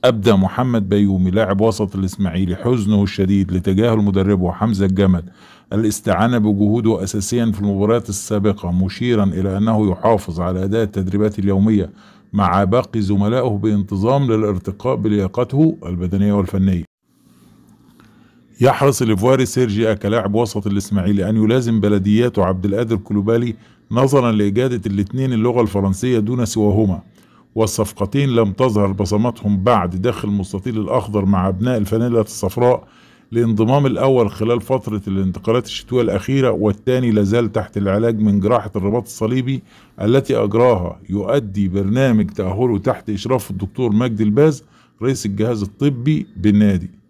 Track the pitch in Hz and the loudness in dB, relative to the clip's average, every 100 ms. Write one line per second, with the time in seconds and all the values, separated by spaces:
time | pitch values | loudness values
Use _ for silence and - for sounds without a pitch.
0 | 123 113 104 101 95 - 127 120 98 101 | 2 2 4 4 2 0 0 0 0 2
1 | 101 95 92 95 104 98 110 104 101 101 | 2 2 2 2 0 2 0 0 -4 -2
2 | 95 - 95 85 95 87 120 123 101 104 | -4 -4 -4 -2 -2 -2 0 0 2 2
3 | 98 - 95 101 92 92 90 95 113 110 | 0 0 0 2 0 -2 0 2 2 2
4 | 101 95 95 98 90 87 110 101 98 95 | 2 2 2 2 0 -2 -2 0 0 2
5 | 98 90 82 - - - _ 101 110 104 | 4 2 -2 -20 -20 -20 _ -2 -2 -2
6 | - 90 117 123 107 101 104 113 113 101 | -2 2 2 2 0 2 2 2 0 0
7 | 98 107 101 120 113 95 101 98 104 117 | -2 -6 -4 -2 -2 -2 -2 0 2 0
8 | 113 98 - 107 104 98 87 87 92 - | 0 -10 -4 -2 0 -2 -2 -2 -2 -2
9 | 120 117 98 85 98 95 107 110 104 90 | 0 2 2 0 -2 0 0 2 0 0
10 | 107 120 - 85 90 92 95 110 107 104 | 2 0 -2 -6 -4 -2 -2 -2 -2 -4
11 | 95 101 107 104 98 95 107 104 92 - | -4 0 -2 0 0 2 2 2 0 -8
12 | - - _ 101 95 90 98 117 131 117 | -20 -20 _ 0 2 2 2 0 0 -4
13 | 98 101 101 123 123 101 107 104 98 98 | -2 0 0 0 -2 -2 0 0 -2 -2
14 | 107 139 135 110 104 92 - 92 127 131 | 0 0 2 0 0 -2 -6 -8 -4 -2
15 | 107 104 95 107 123 135 160 160 - 90 | 0 0 0 -2 -2 2 0 0 -8 -6
16 | 90 98 101 101 92 98 95 87 80 _ | -2 0 2 2 0 0 0 0 -4 _
17 | _ _ _ _ - _ _ _ _ _ | _ _ _ _ -20 _ _ _ _ _
18 | - _ _ _ _ - 123 - 139 131 | -20 _ _ _ _ 0 2 4 2 2
19 | 117 101 113 131 127 - 123 101 110 104 | 0 2 2 2 2 0 0 0 0 0
20 | 101 113 101 104 117 107 104 101 95 101 | 0 0 0 0 -2 -2 -2 -4 -2 -2
21 | 92 101 92 110 107 127 117 113 104 101 | 0 0 0 2 2 2 2 0 2 2
22 | 98 104 123 107 92 92 101 98 117 113 | 2 2 2 2 0 0 -2 -2 -2 -2
23 | - 104 101 117 120 113 - _ _ 113 | -2 -2 0 0 0 -8 -14 _ _ 0
24 | 135 139 120 107 101 101 131 123 104 98 | 4 4 4 2 2 0 0 -2 -4 -2
25 | 101 127 131 120 117 120 110 95 98 95 | -2 -2 -2 0 0 2 0 0 0 0
26 | 123 120 104 123 113 113 104 101 107 90 | 0 0 0 -2 -2 0 2 2 2 -2
27 | - _ _ - _ - 110 - 107 - | -10 _ _ -20 _ -2 -2 0 -4 -4
28 | 101 139 143 117 107 95 131 104 101 98 | -4 -2 0 2 0 0 0 2 0 0
29 | 98 104 120 117 104 101 98 117 90 92 | -2 0 -2 -2 -2 0 2 2 0 -2
30 | 110 117 104 101 92 98 127 110 104 123 | -2 -2 -2 -2 -2 -6 -6 -4 -2 -2
31 | 107 104 95 98 95 92 120 123 98 113 | -2 -2 2 2 0 -2 -2 -2 -2 -2
32 | 120 117 - - 98 117 123 123 - _ | 0 0 -2 -4 -6 0 2 2 -4 _
33 | - _ _ 113 117 107 113 139 139 104 | -20 _ _ -2 0 2 2 4 2 2
34 | 131 131 107 - 110 120 - 131 - 104 | 2 4 2 0 -2 -2 0 -4 -2 -6
35 | 101 95 95 90 - 117 - - - 127 | -4 -2 -2 -4 -2 -2 -2 -12 -4 0
36 | 117 98 - 139 127 - 104 101 - 127 | 0 -2 -2 0 0 2 0 0 0 0
37 | 123 107 98 117 113 107 92 - 101 98 | 2 2 2 2 0 -4 -4 -4 0 0
38 | 117 113 107 101 98 120 101 104 95 113 | 0 0 2 2 2 0 -2 -4 -2 -2
39 | 120 - 110 127 127 131 - - - - | -6 -6 -4 -2 -2 -6 -8 -20 -20 -6
40 | 104 131 135 117 107 110 123 107 87 - | 0 0 2 -2 0 2 4 2 -2 -8
41 | - 98 98 139 107 98 139 95 98 120 | -8 -6 0 -2 -2 -2 -2 0 -2 0
42 | 135 110 95 - 92 98 123 104 110 - | 2 2 0 -4 -6 -2 0 0 -2 -4
43 | - 101 117 127 - 95 98 - 117 104 | -6 -8 -2 -2 -2 -8 -8 -4 0 0
44 | 123 107 110 107 156 147 _ _ _ _ | 0 0 0 4 2 2 _ _ _ _
45 | 117 131 107 98 110 113 101 - 143 131 | -4 -2 -4 -2 -2 -2 -6 -2 -2 0
46 | 123 151 - - 98 104 104 92 85 - | -2 -2 -4 -2 2 4 4 2 -4 -16
47 | _ | _